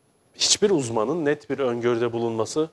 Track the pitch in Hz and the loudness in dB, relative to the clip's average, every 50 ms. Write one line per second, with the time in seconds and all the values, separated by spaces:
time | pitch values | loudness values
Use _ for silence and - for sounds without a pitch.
0 | _ _ _ _ _ _ _ - - - - - 196 208 196 147 131 117 117 113 | _ _ _ _ _ _ _ -4 0 0 2 2 4 4 4 2 2 0 0 0
1 | 107 120 160 180 147 143 147 147 - - 135 127 135 123 120 120 117 120 120 113 | 0 0 -2 0 0 0 -2 -2 -4 -6 -4 -2 -2 -2 -2 0 2 2 2 2
2 | 120 117 117 117 117 117 113 110 110 - - 156 156 160 | 0 -2 -2 -2 -2 -2 -2 -2 -4 -2 -2 -4 -4 -4